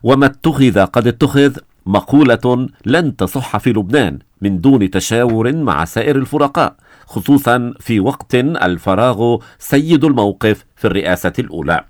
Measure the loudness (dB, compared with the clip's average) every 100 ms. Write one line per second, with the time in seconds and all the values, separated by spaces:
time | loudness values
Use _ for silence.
0 | 2 2 2 0 -4 2 2 4 2 2
1 | -2 0 0 2 2 0 _ _ -4 -4
2 | 2 4 4 2 0 -2 -4 -8 -2 0
3 | -2 -4 -4 -4 -6 -2 0 0 0 0
4 | 0 -4 _ _ -4 0 2 2 2 -2
5 | -2 0 0 0 -2 -2 -2 -2 -2 -2
6 | 0 -2 -2 -2 -2 0 -4 _ _ _
7 | _ -8 -4 -2 0 -2 -2 -10 -4 -2
8 | -2 -6 -4 -2 0 -2 -2 -2 -2 0
9 | 0 0 0 -2 -6 _ -2 -2 2 2
10 | 4 2 0 0 -2 -2 _ _ -4 -2
11 | -2 -2 -2 -4 -8 -6 -4 -4 -4